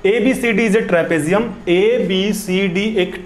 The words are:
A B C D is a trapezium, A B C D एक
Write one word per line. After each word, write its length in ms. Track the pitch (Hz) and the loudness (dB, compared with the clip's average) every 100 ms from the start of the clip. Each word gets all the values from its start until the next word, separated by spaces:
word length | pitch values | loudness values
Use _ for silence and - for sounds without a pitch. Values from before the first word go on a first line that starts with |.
| 190 | 0
A 80 | 233 233 | 2 2
B 80 | 226 | 0
C 100 | 233 214 | 0 0
D 100 | 226 | 2
is 80 | 220 | 2
a 20 | - | 2
trapezium, 580 | 170 160 165 147 196 233 - - 175 | 0 2 0 0 0 -2 -6 0 2
A 40 | 214 247 185 | 2 2 0
B 100 | 190 202 208 | 0 0 -2
C 180 | 185 185 196 180 | -2 -2 0 -2
D 100 | 214 214 | -2 -2
एक 120 | 180 - | -2 -6